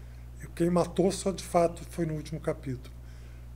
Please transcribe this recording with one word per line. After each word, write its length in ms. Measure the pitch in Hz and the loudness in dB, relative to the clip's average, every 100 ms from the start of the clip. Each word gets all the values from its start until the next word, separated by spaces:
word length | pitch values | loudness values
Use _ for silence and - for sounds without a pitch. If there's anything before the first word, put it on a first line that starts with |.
| - - - - | -14 -14 -14 -12
E 20 | - | -8
quem 200 | - 170 | 0 4
matou 420 | 175 165 - 185 | 6 4 6 4
só 200 | 180 196 | 4 0
de 100 | 165 | -2
fato 400 | - 180 170 170 - | 2 4 4 2 -8
foi 160 | - | -2
no 80 | 165 | -2
último 260 | 156 - 156 | -2 -4 -4
capítulo. 560 | - 151 135 123 - - - - - - - | -2 -2 -2 -6 -8 -14 -14 -14 -14 -14 -14